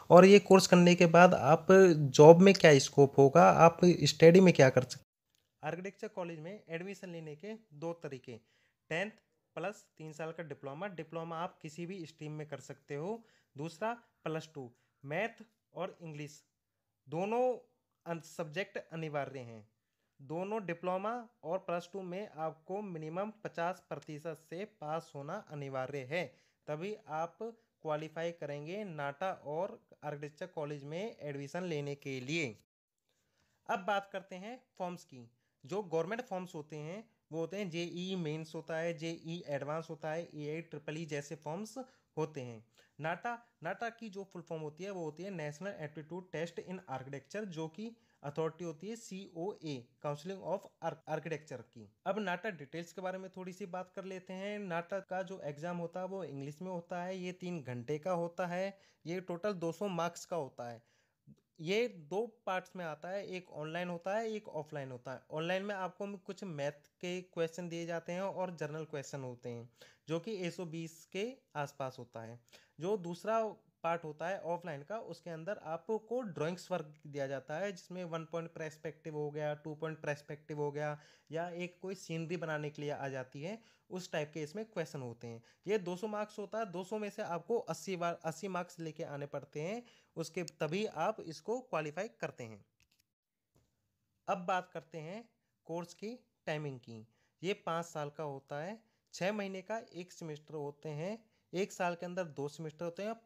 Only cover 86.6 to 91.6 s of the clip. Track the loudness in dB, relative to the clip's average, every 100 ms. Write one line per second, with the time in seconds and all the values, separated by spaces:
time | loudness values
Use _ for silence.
86.6 | -8 -8 -8 -8 -8 -8 -6 -6 -2 -4
87.6 | -2 -8 -6 -4 -2 -4 -6 -8 -6 -6
88.6 | -8 -10 -12 -10 -10 -8 -8 -10 -10 -10
89.6 | -8 -8 -12 -20 _ -12 -10 -8 -10 -6
90.6 | -4 -2 -4 -2 -4 -4 -10 -12 -6 -8